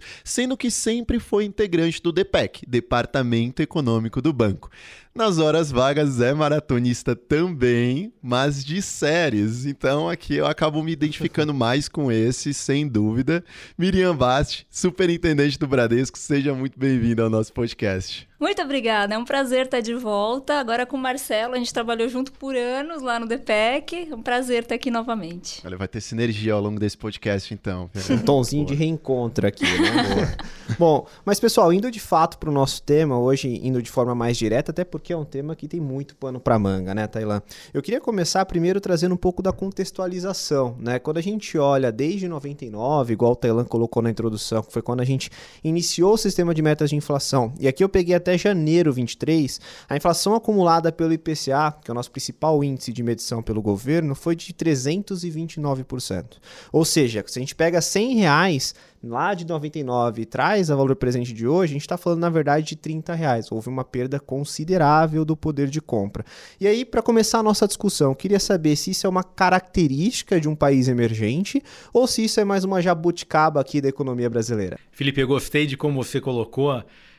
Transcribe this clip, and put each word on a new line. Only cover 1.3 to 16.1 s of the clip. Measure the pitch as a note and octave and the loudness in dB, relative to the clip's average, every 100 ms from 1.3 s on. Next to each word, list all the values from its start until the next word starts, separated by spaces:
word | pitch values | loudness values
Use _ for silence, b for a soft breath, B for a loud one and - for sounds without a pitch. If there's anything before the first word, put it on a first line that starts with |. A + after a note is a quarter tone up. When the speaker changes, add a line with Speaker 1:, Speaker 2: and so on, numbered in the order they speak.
| G#3 G#3 | -2 0
Speaker 1:
integrante | G3 G#3 E3+ E3 D#3+ | -2 0 2 0 0
do | E3+ | -2
depec, | E3 F#3+ F3 G#2+ - - | 0 0 0 0 -6 -2
Departamento | A#2+ - B2 A#2 C#3 B2 A#2 A#2+ - | -2 0 -2 0 -2 0 2 0 -2
Econômico | D#3 E3+ B2+ A2+ A2+ - | -2 0 0 0 0 0
do | C#3 | 0
Banco. | C3 G#2+ - - B B B B - | 2 2 0 -8 B B B B 0
Nas | A3 E3 | 2 4
horas | D3+ D#3 D#3 | 4 4 2
vagas | B2 C3+ C#3+ D3 B2 | 2 2 2 0 2
é | A#2+ | 2
maratonista | D3+ D3+ D3+ - B2 B2 A#2+ - A#2+ | 4 2 0 0 0 2 0 -2 -4
também, | - D3 F3+ D#3 B2 A#2+ B2 C3+ G#3+ - | 0 0 0 2 2 4 2 0 -4 -10
mas | B2+ B2 C#3+ C#3 C3+ | -4 0 0 -2 -4
de | F3+ | -6
séries. | G3 - D3 E3 D#3 G#2+ G#2+ A#2+ | -6 -4 0 2 2 0 0 -2
Então | C#3 C#3 C3 C#3+ E3 | -6 -2 0 0 -2
aqui | F3 - D3 | -6 -4 0
eu | D3 | 0
acabo | D#3 D#3 D3+ | 0 0 0
me | D#3+ | -4
identificando | D#3 D3+ - D#3+ - D3+ | -2 -2 -2 -4 -2 -2
<laughs> | |
mais | C#3+ A#2 C3+ - | 0 2 0 -2
com | - C#3 | -2 0
esse, | A2+ A2+ B2+ C#3+ | 2 2 0 -6
sem | C#3 - C#3 D3 | -6 -2 0 0
dúvida. | G#2+ G#2+ A2+ C3 E3+ F3 B B B | 0 2 0 0 0 -2 B B B
Miriam | F3+ F#3 F#3 D#3 | 2 4 2 4
Bast, | B2 C3 D3+ - - | 2 2 0 -6 -12
superintendente | - F3+ F3 F3+ E3+ E3+ D3 C#3+ C3+ | -2 -2 2 2 2 2 4 2 2
do | C#3+ | 0
Bradesco, | C3 A#2 A#2 C3+ | 2 4 2 0